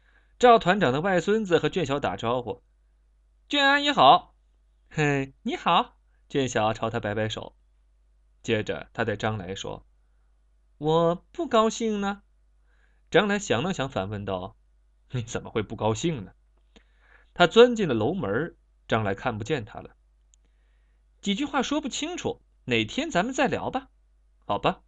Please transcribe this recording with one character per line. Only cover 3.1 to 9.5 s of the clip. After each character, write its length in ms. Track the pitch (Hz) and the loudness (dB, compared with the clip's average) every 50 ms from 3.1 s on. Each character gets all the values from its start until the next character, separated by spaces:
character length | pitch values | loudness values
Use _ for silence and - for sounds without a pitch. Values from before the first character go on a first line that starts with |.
| _ _ _ _ _ _ _ - | _ _ _ _ _ _ _ -4
：“卷 180 | - 285 277 | 0 2 4
阿 140 | 277 285 285 | 4 4 2
姨 100 | 285 294 | 2 0
好。 460 | 277 196 139 135 160 - - - _ _ _ _ _ _ _ _ _ _ _ _ | 4 6 8 8 8 6 4 -2 _ _ _ _ _ _ _ _ _ _ _ _
”“嘿， 420 | - 160 151 147 143 139 135 135 - _ | -2 0 0 2 2 0 -2 -4 -8 _
你 160 | - 233 330 | -8 -6 -6
好。” 400 | 349 - 190 170 190 247 - - _ _ _ _ _ _ _ | -2 0 2 2 2 2 0 -8 _ _ _ _ _ _ _
卷 180 | - 143 135 | -2 -2 -2
小 280 | 120 - 117 107 110 110 | 0 0 0 0 0 0
朝 160 | - - 113 | -2 -4 -4
他 100 | 110 117 | -4 -4
摆 140 | 107 104 104 | -4 -4 -2
摆 160 | 110 107 107 | -2 -2 -4
手。 260 | - - - - - _ _ _ _ _ _ _ _ _ _ _ _ _ _ _ _ _ | -4 -8 -12 -14 -18 _ _ _ _ _ _ _ _ _ _ _ _ _ _ _ _ _
接 200 | - - 113 107 | -4 -2 -2 0
着 280 | 104 - 92 73 - - | 0 -4 -6 -8 -10 -10
他 140 | - - 113 | -8 -6 -4
对 100 | 110 104 | -4 -4
张 220 | 107 - 110 110 107 | -4 -4 -4 -4 -6
来 160 | 87 90 | -8 -10